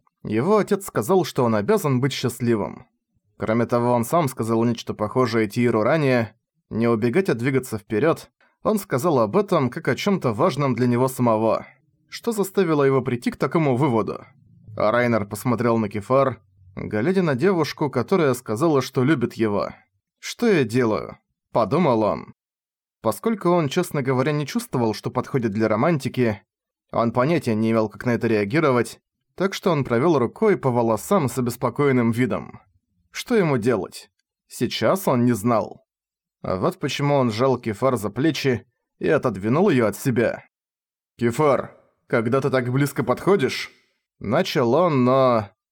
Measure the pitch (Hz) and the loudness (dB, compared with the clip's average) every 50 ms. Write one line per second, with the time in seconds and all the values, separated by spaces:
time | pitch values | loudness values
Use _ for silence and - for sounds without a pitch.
0 | _ _ _ _ - - 104 151 151 190 214 208 185 - 202 196 - - - 127 | _ _ _ _ -8 -4 -2 0 2 2 2 2 2 0 -2 -4 -4 -6 -6 -4
1 | 110 143 196 185 151 - - 143 123 117 110 104 101 120 220 208 - 143 131 123 | 0 2 2 2 2 0 0 0 0 2 2 0 2 0 0 0 2 0 0 0
2 | 135 139 - - - 120 - - 123 117 113 104 85 58 - - - _ _ _ | 0 -2 -2 -2 -4 -4 -4 -2 0 0 0 0 -2 -6 -8 -14 -20 _ _ _
3 | _ _ _ _ _ _ _ - 101 107 110 120 117 117 123 120 120 123 123 120 | _ _ _ _ _ _ _ -6 -4 -2 0 0 0 0 0 0 2 2 0 0
4 | 113 - 160 175 165 127 - - 110 110 113 113 117 120 117 117 - - 101 101 | 0 0 0 0 0 -2 -4 -4 -4 -2 0 0 2 0 -2 -4 -8 -10 -8 -6
5 | 107 101 - 131 127 110 113 113 107 98 - 123 120 120 113 110 107 123 156 160 | -6 -2 0 0 0 2 2 0 0 0 0 0 0 2 2 2 2 2 2 2
6 | 147 131 127 123 110 - - _ _ _ _ _ _ _ - 110 117 117 117 107 | 2 2 2 2 0 -2 -8 _ _ _ _ _ _ _ -4 -2 0 0 2 2
7 | 120 120 120 185 190 180 143 110 120 139 131 127 127 - 113 104 - - 110 107 | 0 0 0 0 0 0 -2 -2 -2 -2 -2 -2 -2 -4 -8 -10 -8 -4 -2 0
8 | 135 165 151 - - - _ _ _ _ _ _ - 180 220 202 - - - 123 | 0 0 0 -2 -6 -16 _ _ _ _ _ _ -2 -2 -2 -2 -2 -4 -4 -2
9 | 151 180 147 123 110 101 101 202 208 208 185 156 131 120 123 170 - 143 123 - | 0 2 2 2 2 2 2 0 0 2 0 0 0 -2 -4 -4 -4 -4 -4 -2
10 | - 202 196 147 - 123 107 107 160 185 131 139 143 131 120 113 127 123 120 120 | 0 0 0 0 0 -2 0 0 0 0 0 0 -2 -2 0 0 0 2 2 2
11 | 131 - 131 - 123 117 110 107 113 110 92 - - - - _ _ _ _ _ | 0 0 0 0 2 2 2 2 2 2 0 0 -4 -10 -20 _ _ _ _ _
12 | _ _ - - - 233 220 202 185 196 - 202 185 165 156 143 139 135 135 131 | _ _ -18 -8 -6 -4 -2 -2 -4 -2 0 0 0 2 2 2 4 4 2 2
13 | - 131 120 120 - - - - 170 - - 170 156 139 127 117 160 143 113 110 | 0 0 -4 -4 -4 -6 -4 -2 -4 -2 0 0 2 2 2 2 2 2 2 0
14 | 98 78 64 - - - _ _ _ _ - - - - - - 98 104 113 120 | 0 -2 -6 -10 -12 -18 _ _ _ _ -20 -20 -20 -12 -4 -2 0 2 2 2
15 | 123 120 117 107 101 101 107 101 - 127 117 101 117 120 117 113 107 101 107 104 | 2 2 0 0 -2 -4 -8 -6 -2 -2 0 0 2 0 2 0 0 -2 -6 -8
16 | 98 - 127 139 135 131 113 - _ _ _ _ - - _ - - - 104 107 | -4 0 0 2 2 0 -2 -6 _ _ _ _ -20 -18 _ -12 -8 -6 -4 -2
17 | 120 170 190 190 180 160 135 113 160 202 190 165 147 - - - 156 139 - - | -2 0 0 0 0 0 0 0 0 0 2 0 -2 -2 -2 -4 -4 -2 -2 -4
18 | - - 196 180 156 135 127 - - - 107 110 160 170 151 135 131 - - 135 | -2 0 0 2 2 2 0 -2 -4 -6 -2 0 2 2 2 2 0 0 -2 0
19 | 127 143 160 127 120 - - - 113 107 104 92 - - - - _ _ _ _ | 2 2 2 2 0 -4 -2 -2 -2 0 0 -2 -4 -4 -8 -14 _ _ _ _
20 | _ _ _ _ - - - - 240 226 196 156 127 101 113 131 123 110 104 73 | _ _ _ _ -14 -14 -6 -2 2 2 4 4 2 2 2 0 2 2 0 -2
21 | 58 53 - - _ _ _ _ _ _ - 127 110 95 131 170 180 139 120 110 | -4 -8 -14 -18 _ _ _ _ _ _ -2 -2 0 2 2 2 2 2 2 2
22 | 107 98 80 58 50 - - _ _ _ _ _ _ _ _ _ _ _ _ _ | 2 0 0 -4 -8 -14 -20 _ _ _ _ _ _ _ _ _ _ _ _ _
23 | - 110 107 - - 226 226 - - 175 180 175 156 135 - 180 175 - - 147 | -4 -4 -4 0 -2 -2 -2 0 2 2 2 2 2 0 0 -2 -2 -2 -4 -4
24 | 123 135 131 123 131 151 147 147 147 143 - 233 - - - 131 117 110 104 - | -2 0 0 0 0 0 0 -2 -4 -4 -6 -6 -6 -4 -2 0 0 0 -2 -2
25 | - - - 127 - - - 135 117 113 98 113 110 110 107 107 135 175 170 139 | -6 -6 -4 -4 -4 -2 -2 -2 -2 -2 0 0 0 0 2 2 2 0 0 0
26 | - 127 - 127 123 110 101 - - _ _ _ _ _ _ _ _ _ - 110 | -2 -4 -2 0 0 0 0 -4 -10 _ _ _ _ _ _ _ _ _ -2 0
27 | 117 117 - 127 127 151 175 151 - 120 110 107 113 113 113 110 110 104 - - | 0 0 2 0 2 2 0 0 0 -2 -2 0 0 2 2 2 0 0 -4 -6
28 | - - 123 - 120 110 113 104 104 98 127 165 156 139 123 120 110 - - - | -2 -2 0 0 0 0 2 0 0 0 0 0 2 2 2 2 0 -2 -6 -14
29 | _ _ _ _ _ _ _ - 180 196 - - - 196 165 143 127 - 120 117 | _ _ _ _ _ _ _ -4 -4 -4 -4 -2 -2 0 0 0 0 0 0 2
30 | 143 180 160 131 117 107 - - 220 208 190 - - 131 120 123 117 117 110 104 | 2 2 2 2 0 -2 -2 0 2 2 2 2 0 0 0 2 2 2 0 -2
31 | - - 202 190 143 117 - 131 123 120 - - - 120 - - 147 139 127 127 | 0 0 0 0 2 0 -2 -2 -4 -4 -4 -4 -4 -4 0 0 2 2 4 4
32 | 117 117 110 117 127 104 104 80 58 - - - _ _ _ _ _ _ _ _ | 2 2 2 0 0 0 -2 -6 -8 -12 -18 -20 _ _ _ _ _ _ _ _
33 | _ _ - - - - 247 214 180 156 - 226 101 131 117 98 82 - - - | _ _ -16 -14 -4 0 2 2 2 2 2 2 2 0 0 0 -2 -8 -12 -18
34 | - _ _ _ _ _ _ _ _ _ - - 127 - - - 113 113 175 - | -20 _ _ _ _ _ _ _ _ _ -6 -4 -4 -4 -2 0 0 0 0 0
35 | - - 135 120 120 123 120 101 104 123 117 104 92 - - - _ _ _ _ | 0 0 2 2 2 2 2 2 0 0 0 0 -2 -4 -10 -18 _ _ _ _
36 | _ _ _ _ _ _ _ _ - 90 92 92 117 170 - - - 135 - - | _ _ _ _ _ _ _ _ -6 -6 -4 -2 -2 -4 -4 -4 -6 -6 -4 -2
37 | 143 143 143 139 127 117 104 110 135 135 127 123 - 113 101 - 123 135 123 107 | 0 0 2 2 2 0 0 0 0 0 0 0 -2 -6 -4 -2 0 0 0 -2
38 | 101 104 - 123 143 160 139 - - 135 120 101 - _ _ _ _ _ _ _ | -4 -6 -4 -2 -2 0 -2 0 -2 -2 -2 -2 -6 _ _ _ _ _ _ _
39 | - 170 160 131 139 127 98 95 95 110 131 160 202 208 147 123 113 101 98 - | -2 0 0 0 0 -2 -4 -2 -2 0 2 2 2 2 4 2 2 0 -2 -2
40 | - 139 113 120 113 90 - - - _ _ _ _ _ _ _ _ _ _ _ | -4 -2 0 2 0 0 -2 -4 -12 _ _ _ _ _ _ _ _ _ _ _
41 | _ _ _ - 117 117 117 - 156 143 123 - - - - _ _ _ _ _ | _ _ _ -2 -2 -2 0 2 2 2 2 2 -2 -8 -16 _ _ _ _ _
42 | _ - 131 120 110 117 127 135 139 139 131 131 127 123 123 139 143 139 - - | _ -2 -2 0 0 2 0 0 0 0 0 0 0 0 0 0 0 0 0 -2
43 | 120 123 123 - - 170 202 175 135 110 - - - - - _ _ _ _ _ | -2 -2 -2 0 2 2 2 2 2 -2 -2 -6 -10 -12 -16 _ _ _ _ _
44 | _ _ _ _ - 98 123 165 185 - - 156 123 117 131 160 185 170 147 131 | _ _ _ _ -6 -2 0 0 -2 0 0 0 2 4 4 2 2 2 2 2
45 | 123 123 131 135 131 127 120 110 101 - - _ _ _ | 2 4 4 4 4 4 2 0 -2 -4 -12 _ _ _